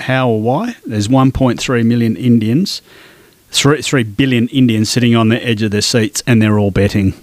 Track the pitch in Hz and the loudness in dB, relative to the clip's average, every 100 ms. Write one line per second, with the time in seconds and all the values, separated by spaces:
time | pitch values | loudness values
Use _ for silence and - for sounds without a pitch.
0 | - 131 127 110 110 139 240 233 - 107 | -4 -2 0 -2 -2 -2 -4 -10 -8 -4
1 | 104 131 131 - 131 - - 123 117 120 | 0 2 2 2 0 -2 -2 0 0 2
2 | 117 92 120 117 107 131 202 - - - | 0 0 2 2 2 0 -2 -6 -16 -20
3 | - - _ _ _ - 135 135 120 139 | -20 -20 _ _ _ -2 0 0 0 -2
4 | 107 101 135 120 120 139 127 110 110 127 | -2 -2 0 0 0 2 2 2 0 0
5 | 120 117 110 120 123 107 110 104 - 120 | 2 2 2 0 -2 -4 -2 -2 -2 0
6 | 110 - - 117 107 107 101 95 98 104 | -2 -4 0 2 2 2 0 0 0 0
7 | 98 - | -2 -4